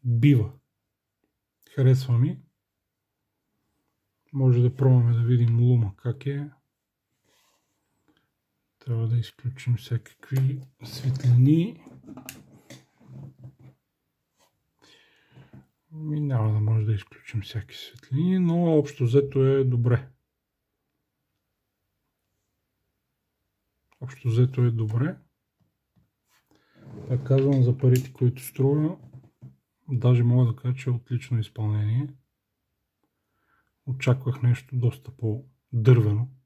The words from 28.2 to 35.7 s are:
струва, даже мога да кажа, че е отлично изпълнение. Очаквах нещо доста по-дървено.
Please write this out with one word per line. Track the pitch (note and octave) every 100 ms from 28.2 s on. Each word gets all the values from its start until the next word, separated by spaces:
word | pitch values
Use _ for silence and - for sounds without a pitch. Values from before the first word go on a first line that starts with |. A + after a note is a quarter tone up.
| B2 -
струва, | - - C3+ D3 D#3 F#3 - - - _ - _ _ _ -
даже | B2+ B2 B2
мога | A#2+ B2 B2
да | A2
кажа, | B2 B2+
че | -
е |
отлично | A#2+ _ A#2+ - A#2
изпълнение. | G#2 - G#2+ G#2+ G#2 A#2+ D3 - _ _ _ _ _ _ _ _ _ _ _ _ _ _ _ _ -
Очаквах | C3 - B2+ - B2
нещо | A#2+ A#2+ - B2+
доста | A#2 - -
по-дървено. | - A2+ G#2+ - _ _